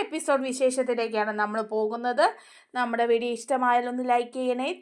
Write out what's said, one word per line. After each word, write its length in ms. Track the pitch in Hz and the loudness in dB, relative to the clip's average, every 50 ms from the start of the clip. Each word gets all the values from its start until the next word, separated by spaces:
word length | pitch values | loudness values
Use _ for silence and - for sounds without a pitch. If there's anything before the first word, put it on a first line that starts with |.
എപ്പിസോഡ് 420 | 415 - 311 320 - - 285 269 262 | 2 0 -4 -4 0 0 0 2 0
വിശേഷത്തിലേക്കാണ് 920 | 262 254 262 269 262 254 262 254 254 240 233 226 226 220 214 208 214 214 | -2 0 2 2 2 2 2 0 0 0 -2 -2 -2 0 0 0 0 0
നമ്മൾ 280 | 208 208 208 214 220 214 | 0 -2 0 -2 -2 -4
പോകുന്നത്. 640 | 214 214 220 214 214 226 233 240 247 247 269 320 427 427 - - - - - - _ - | -2 -2 0 0 0 -2 -2 -2 -2 2 4 4 2 2 -2 -10 -20 -20 -20 -20 _ -4
നമ്മുടെ 300 | 254 247 240 233 226 233 | -2 -2 0 0 2 2
വീഡിയോ 260 | 233 233 233 240 240 233 | 2 2 2 2 -2 -4
ഇഷ്ടമായാൽ 520 | 226 - - 269 254 254 247 240 247 240 247 | -6 -4 -2 0 2 2 4 4 2 2 0
ഒന്ന് 160 | 247 247 254 247 | -2 -4 0 0
ലൈക്ക് 240 | 240 240 247 240 - | 2 0 0 -2 -4
ചെയ്യണേ, 360 | 254 254 254 247 247 262 294 359 359 | -4 -2 -2 -2 -2 -2 -4 -6 -6